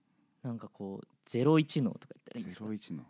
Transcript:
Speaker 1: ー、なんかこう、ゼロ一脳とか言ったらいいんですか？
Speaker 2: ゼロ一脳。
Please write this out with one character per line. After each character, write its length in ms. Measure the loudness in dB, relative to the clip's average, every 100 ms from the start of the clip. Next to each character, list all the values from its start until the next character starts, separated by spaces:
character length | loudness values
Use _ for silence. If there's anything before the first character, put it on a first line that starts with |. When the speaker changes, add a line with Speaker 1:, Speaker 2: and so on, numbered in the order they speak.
| _ _ _ _
Speaker 1:
ー、 40 | -10
な 60 |
ん 60 | -8
か 100 | -12
こ 300 | -10 -8 -8
う、 60 | -12 _ -4
ゼ 180 | 4
ロ 140 | 6 6
一 240 | 6 2
脳 80 | 0
と 160 | -2 -12
か 60 |
言 60 | -20
っ 40 |
た 100 | -14 -10
ら 40 |
い 20 |
い 20 |
ん 40 | -10
で 60 |
す 60 | -8
か？ 60 | -6
Speaker 2:
ゼ 40 |
ロ 40 |
一 200 | -8 -8
脳。 100 | -12